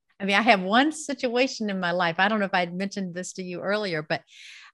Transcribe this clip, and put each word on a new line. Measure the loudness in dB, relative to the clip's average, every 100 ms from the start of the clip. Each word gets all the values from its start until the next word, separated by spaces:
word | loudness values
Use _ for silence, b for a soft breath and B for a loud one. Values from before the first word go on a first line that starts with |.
| _ -8
I | 0
mean, | 4
I |
have | 6 6
one | 6 4 2
situation | 0 -8 -4 -2 0 0 -2 -4
in | -2
my | -2
life. | 0 0 2
I | 2
don't | 2
know | 0
if |
I | 0
had | 0
mentioned | -4 -6 -6 -6
this | -8 -10
to | -10
you | -10 -6
earlier, | -4 -2 -2 -4
but | -2 -4 _ B B B B